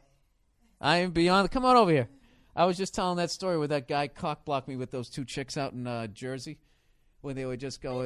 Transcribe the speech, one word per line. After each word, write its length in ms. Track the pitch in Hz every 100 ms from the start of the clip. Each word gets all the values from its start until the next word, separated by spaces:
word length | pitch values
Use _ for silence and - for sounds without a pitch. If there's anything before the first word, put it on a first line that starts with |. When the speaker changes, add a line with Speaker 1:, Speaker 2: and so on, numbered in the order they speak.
| _ _ _ _ _ _ _ -
Speaker 1:
I 160 | 139 175
am 140 | 180
beyond. 400 | 165 175 190 190
Come 140 | 262 254
on 120 | 247
over 140 | 196
here. 180 | 151 117 - _ _ _ -
I 100 | 180
was 100 | 180
just 160 | 190 -
telling 220 | 185 175
that 140 | 170
story 260 | - 190 165
where 100 | 147
that 180 | 147 127
guy 200 | 143 143
cock 380 | - 170 147 -
blocked 220 | 139 127
me 80 | 131
with 140 | 127
those 180 | 131 117
two 160 | - 127
chicks 320 | - 131 -
out 160 | 135
in, 120 | 120 123
uh, 200 | 117 113
Jersey 500 | 98 127 131 143 147 _ _ _ _ _ _
when 140 | 143 135
they 100 | 131
were 120 | 127
just 260 | 135 -
Speaker 2:
What 60 | 139
do 60 |
you 40 | 127